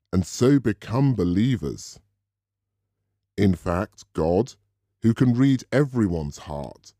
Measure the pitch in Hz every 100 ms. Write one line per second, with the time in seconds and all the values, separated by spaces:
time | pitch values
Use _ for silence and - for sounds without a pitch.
0 | _ 95 - - 123 143 113 101 - 120
1 | 139 110 87 90 123 113 71 50 - -
2 | _ _ _ _ _ _ _ _ _ _
3 | _ _ _ - 101 87 92 87 107 -
4 | - - 78 90 123 - _ _ _ _
5 | 113 110 131 120 139 131 - 127 143 127
6 | 101 85 73 - - 73 62 - -